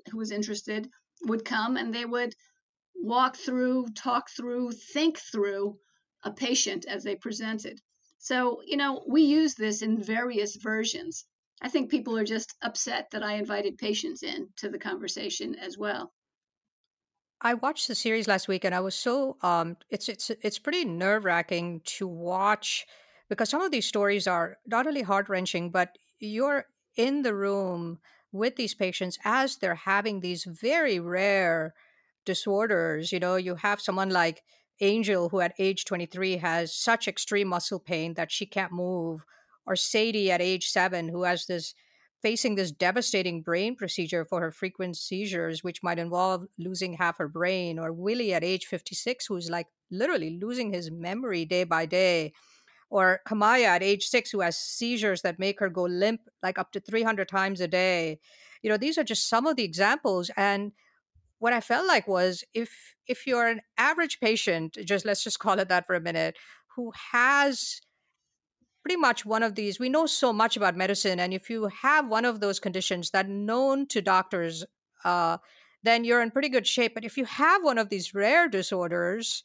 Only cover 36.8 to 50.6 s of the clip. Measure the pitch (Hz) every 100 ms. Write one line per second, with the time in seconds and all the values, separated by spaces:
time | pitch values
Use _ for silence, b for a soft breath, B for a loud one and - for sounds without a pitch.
36.8 | 233 226 202 - - 202 190 175 - 190
37.8 | - 165 165 170 160 - 202 196 175 175
38.8 | 180 180 165 160 - b b b - 185
39.8 | - 220 226 214 190 175 180 185 - 190
40.8 | 185 175 165 175 180 175 - 175 - b
41.8 | b b b _ 220 226 247 196 180 143
42.8 | 180 226 - 196 180 170 165 170 220 247
43.8 | 190 - 165 170 156 175 165 - 185 -
44.8 | 180 165 - 185 208 175 165 160 180 -
45.8 | 175 170 170 175 185 185 190 - 175 180
46.8 | 185 175 175 - 147 165 180 190 175 160
47.8 | 165 165 196 247 214 170 175 185 - 175
48.8 | - 180 240 247 - 180 165 170 170 _
49.8 | _ 185 302 254 156 175 214 247